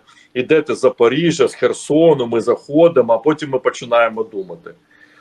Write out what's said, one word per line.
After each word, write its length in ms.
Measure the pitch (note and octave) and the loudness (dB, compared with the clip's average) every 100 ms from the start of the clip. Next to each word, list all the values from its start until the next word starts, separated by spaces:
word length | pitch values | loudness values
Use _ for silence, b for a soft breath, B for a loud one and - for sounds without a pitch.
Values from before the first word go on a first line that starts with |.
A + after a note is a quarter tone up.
| b b b | b b b
ідете 400 | B2 B2+ D#3 D3+ | -8 0 0 0
з 60 | A2+ | 0
Запоріжжя, 680 | B2+ - A#2 C#3 E3+ D#3 A#2+ | 0 2 2 2 0 0 -2
з 60 | |
Херсону, 720 | - B2 G#2 - D3 E3 C#3+ A#2 | 0 -4 -2 -2 2 4 2 0
ми 140 | A#2 | -2
заходимо, 720 | A2 G#2+ - D3 E3+ D3+ A#2 | -2 -4 -2 2 4 4 2
а 60 | A2+ | 0
потім 320 | D3 D3+ D3 | 0 -2 -4
ми 80 | C3 | -4
починаємо 640 | B2 - B2 A#2+ A#2 A2 | -4 -6 -2 0 0 -2
думати. 480 | G#2+ G#2 F2+ E2+ - - b b b b | -8 -10 -12 -16 -20 -20 b b b b